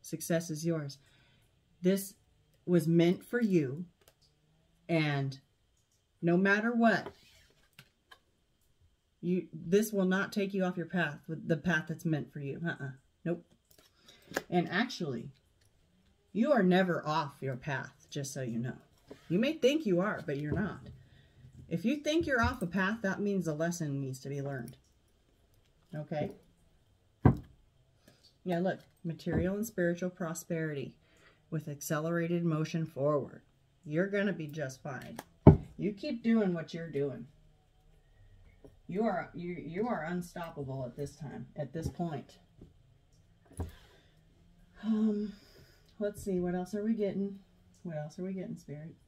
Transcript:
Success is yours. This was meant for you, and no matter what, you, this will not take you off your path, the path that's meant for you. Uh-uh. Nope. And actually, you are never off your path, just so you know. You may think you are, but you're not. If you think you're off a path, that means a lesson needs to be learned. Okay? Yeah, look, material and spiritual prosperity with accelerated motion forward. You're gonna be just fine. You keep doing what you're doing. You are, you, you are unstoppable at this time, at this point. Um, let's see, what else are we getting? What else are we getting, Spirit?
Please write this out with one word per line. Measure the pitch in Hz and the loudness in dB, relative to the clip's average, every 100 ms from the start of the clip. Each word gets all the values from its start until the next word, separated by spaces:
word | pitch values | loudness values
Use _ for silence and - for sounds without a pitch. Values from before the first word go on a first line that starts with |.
Success | - 160 - 170 170 | -10 -10 -2 -2 -2
is | 156 | -4
yours. | 165 160 143 - _ _ _ _ _ _ _ _ | -2 -2 -4 -10 _ _ _ _ _ _ _ _
This | 180 196 196 - _ _ _ _ - | 2 2 -2 -14 _ _ _ _ 4
was | 175 156 | 4 6
meant | 170 165 190 | 6 6 4
for | - 240 | 0 0
you, | 226 185 135 143 180 _ _ _ _ _ _ _ _ _ - | 4 4 2 -4 -10 _ _ _ _ _ _ _ _ _ -2
and | 165 151 143 135 131 _ _ _ _ _ _ _ _ | 0 2 0 -2 -6 _ _ _ _ _ _ _ _
no | 170 | 2
matter | 175 196 202 220 | 4 6 4 2
what, | 240 233 196 - - - - _ _ _ - - _ _ - _ _ _ _ _ _ _ _ _ _ | 6 6 6 -2 -14 -20 -20 _ _ _ -20 -20 _ _ -20 _ _ _ _ _ _ _ _ _ _
you, | 170 180 - | -2 -2 -2
this | 160 170 196 226 | -10 2 2 2
will | 208 185 | 2 2
not | 185 196 | 2 0
take | - 196 | -2 -2
you | 196 | 0
off | 185 180 | 0 -2
your | 160 | -2
path, | 180 156 147 - | 0 0 -4 -10
the | 160 - 160 | -10 -2 0
path | 175 160 165 | 2 0 -2
that's | 160 165 | -4 -2
meant | 151 - | -2 -4
for | 147 | -10
you. | 139 139 170 | -8 -6 -6
Uh-uh. | 147 139 135 _ _ | -6 -8 -12 _ _
Nope. | 165 202 - _ _ - _ _ - - - - - | -6 -6 -8 _ _ -20 _ _ -20 -20 -8 -8 0
And | 175 - | 2 2
actually, | 175 262 - 160 120 - - _ _ _ _ _ _ _ _ _ | 0 0 -2 -6 -6 -8 -16 _ _ _ _ _ _ _ _ _
you | 185 277 | 0 4
are | 269 | 6
never | 180 180 185 160 147 | 8 6 4 2 0
off | 156 147 - | -2 -2 -6
your | 135 127 | -8 -6
path, | - 135 113 - _ | -4 -4 -6 -14 _
just | - 135 | -8 -8
so | - | -6
you | 127 113 | -6 -4
know. | 127 - - _ _ - - | -4 -8 -16 _ _ -20 -2
You | 170 | 2
may | 262 | 2
think | 320 240 302 | 4 4 4
you | 262 175 | 2 2
are, | 202 - | 2 -2
but | - 139 | -4 -4
you're | 147 | -2
not. | 156 190 - - - - - - - - - - | -2 -2 -6 -16 -20 -20 -20 -20 -20 -20 -20 -6
If | 170 | -2
you | 233 294 | 0 0
think | 302 320 330 | 2 0 2
you're | 262 | 2
off | 240 262 | 2 0
a | 175 | -4
path, | 196 190 220 | 0 0 0
that | 190 190 | -2 -2
means | 202 196 160 | 0 0 0
a | |
lesson | 147 165 170 151 139 | 0 -2 -2 -4 -4
needs | 135 131 | -4 -8
to | 139 | -8
be | 143 | -6
learned. | 139 135 - 135 _ _ _ _ _ _ _ _ _ _ _ | -6 -6 -8 -14 _ _ _ _ _ _ _ _ _ _ _
Okay? | 151 147 156 - - _ _ _ _ _ _ _ _ - - - - _ _ _ _ - _ - _ | -12 -6 -2 -2 -6 _ _ _ _ _ _ _ _ 6 6 -4 -20 _ _ _ _ -20 _ -20 _
Yeah, | 180 170 | -2 0
look, | 185 - - _ | 0 -2 -10 _
material | 170 156 - 156 175 | -8 -6 -2 0 0
and | 202 220 | -2 -4
spiritual | - 175 175 185 | 0 0 0 -4
prosperity | 180 165 170 - 165 160 143 - - _ _ - _ _ | -4 -6 -6 -4 -4 -2 -4 -8 -12 _ _ -20 _ _
with | 160 156 | -6 -6
accelerated | 143 - 151 160 170 170 175 | -8 -4 -2 0 0 2 2
motion | 170 156 156 170 | 2 2 0 -2
forward. | 160 - 139 147 110 - _ _ _ _ | -4 0 2 2 0 -12 _ _ _ _
You're | 160 151 196 | -4 -2 0
gonna | 202 202 | 0 0
be | 170 151 | -2 -6
just | 156 135 - | -6 -8 -8
fine. | 151 127 - 117 - _ - - - - | -12 -12 -12 -16 -16 _ 10 10 2 -6
You | 165 | -4
keep | 208 302 233 | -4 -6 -4
doing | 233 226 196 | 2 2 2
what | 170 151 | -2 -6
you're | 170 165 | -10 -8
doing. | 139 143 127 - - - _ _ _ _ - _ _ - - - - - - - | -4 -4 -6 -14 -20 -20 _ _ _ _ -20 _ _ -20 -20 -20 -20 -20 -20 -8
You | 175 | -2
are, | 220 180 - | 0 0 -4
you, | - 175 | -8 -8
you | 175 147 170 240 | -8 -8 -4 -2
are | 190 | -2
unstoppable | 156 180 175 - 165 - 135 135 | -2 -4 -6 -10 -10 -10 -8 -6
at | 127 117 | -8 -8
this | 143 | -10
time, | - 139 - - - | -10 -12 -12 -14 -10
at | 143 | -8
this | 165 160 | -6 -8
point. | - 170 147 - - _ - - - - - _ _ _ _ - - - - - - _ _ _ _ - - - - | -4 -6 -6 -10 -20 _ -20 -20 -20 -20 -20 _ _ _ _ -20 -12 -12 -12 -20 -20 _ _ _ _ -20 -20 -20 -10
Um, | 214 220 220 208 208 - - - - - _ _ | 0 2 4 2 -4 -8 -20 -20 -20 -20 _ _
let's | 208 208 | -4 -4
see, | - 180 | -2 0
what | 175 | 0
else | 180 180 | -2 -4
are | 214 | -4
we | 214 | -2
getting? | 220 202 190 196 196 - _ - - | 0 0 0 -4 -6 -18 _ -20 -14
What | 175 156 | -10 -8
else | 151 - | -8 -8
are | |
we | 185 | -8
getting, | 190 175 - | -6 -8 -10
Spirit? | - 143 160 - | -12 -12 -12 -18